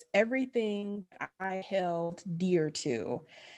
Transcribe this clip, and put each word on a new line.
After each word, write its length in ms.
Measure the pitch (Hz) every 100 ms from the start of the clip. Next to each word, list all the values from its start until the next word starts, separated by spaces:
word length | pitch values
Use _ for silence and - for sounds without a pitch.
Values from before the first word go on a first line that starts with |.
| -
everything 920 | 196 226 262 254 240 214 202 202 208 185 - 139 -
I 160 | 190 190 185
held 560 | 190 180 170 170 170 190 165
dear 320 | 185 175 156
to, 540 | - 147 117 - 120 - - -